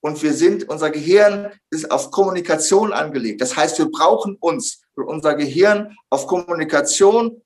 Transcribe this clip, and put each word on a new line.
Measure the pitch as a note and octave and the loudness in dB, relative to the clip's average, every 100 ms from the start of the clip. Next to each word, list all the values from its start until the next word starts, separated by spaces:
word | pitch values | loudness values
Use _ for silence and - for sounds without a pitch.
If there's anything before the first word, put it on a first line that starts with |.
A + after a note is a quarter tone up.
Und | D3+ D3+ | -8 -4
wir | D#3 | -2
sind, | C3+ F3 G3 - | 2 2 2 -6
unser | D3+ D3+ | -4 -4
Gehirn | D3+ D3 G3 G#3 G3+ G3+ - _ | -4 2 6 6 2 -10 -16 _
ist | D#3+ - | -10 -4
auf | - - | -4 -4
Kommunikation | - F#3+ F#3 F3 D#3+ - F#3+ G#3+ | 0 0 0 -2 -2 2 2 2
angelegt. | B2 D3+ C#3+ A2+ G#2 | -2 -4 -4 -6 -4
Das | B2+ - | -4 -2
heißt, | A#2+ - | -2 0
wir | D#3 | -2
brauchen | - D#3+ - G3+ G3 | 2 2 2 -2 -4
uns, | E3+ D3 - - _ - | -4 -2 -6 -12 _ -12
weil | - | -10
unser | D#3 D3+ | -4 -2
Gehirn | C#3+ C#3+ C#3 G3+ G#3 G#3+ - _ | -2 -2 2 4 4 -2 -14 _
auf | C#3 - | -4 -2
Kommunikation | F#3 F3 E3+ D#3 D3 C#3+ - G3 A3+ A#3 A#3 | -4 -2 -6 -2 -2 0 4 4 4 0 -6